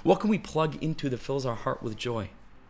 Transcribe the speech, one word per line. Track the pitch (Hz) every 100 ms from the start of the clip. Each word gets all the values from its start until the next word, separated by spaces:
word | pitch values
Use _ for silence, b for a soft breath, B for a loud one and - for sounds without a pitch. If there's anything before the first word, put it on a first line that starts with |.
What | - 190
can | 214
we | 214
plug | - 156 156 139
into | 156 156 143
that | 123
fills | - 139 127
our |
heart | 113 135 -
with | 120 104
joy? | 120 113 95 - - - -